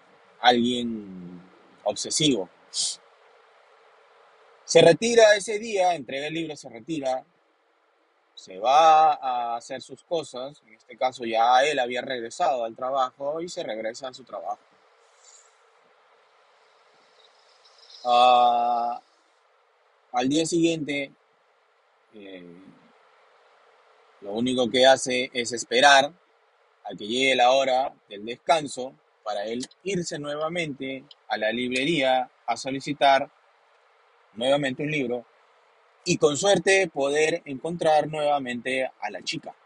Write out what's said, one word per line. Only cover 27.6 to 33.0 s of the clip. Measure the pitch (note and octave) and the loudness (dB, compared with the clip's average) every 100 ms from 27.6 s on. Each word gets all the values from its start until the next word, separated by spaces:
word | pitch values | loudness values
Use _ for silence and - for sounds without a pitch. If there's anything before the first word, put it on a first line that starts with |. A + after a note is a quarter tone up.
| C3+ B2+ C3+ - _ | 2 0 -2 -8 _
del | G2+ A2 | -14 -12
descanso | A#2+ - E3 C#3+ C3 B2+ D3+ _ _ | -6 0 0 -2 -10 -12 -14 _ _
para | A2 G#2 G#2+ | -8 -6 -6
él | A#2+ B2+ _ | -8 -10 _
irse | F#3 F3+ E3 D#3+ | -6 -6 -6 -8
nuevamente | D3 D3 D#3 F3 D#3+ C3 C3+ C3 C#3 - - | -8 -6 -4 -4 -6 -8 -10 -10 -14 -20 -8
a | G#2+ | -4
la | G#2+ | -2
librería | A#2 B2 B2+ C#3+ D#3 C3 B2+ B2 _ - | -2 -2 -2 -2 0 0 0 -2 _ -8
a | A#2 | -6
solicitar | C3+ C3+ D#3 C#3+ | -6 -8 -8 2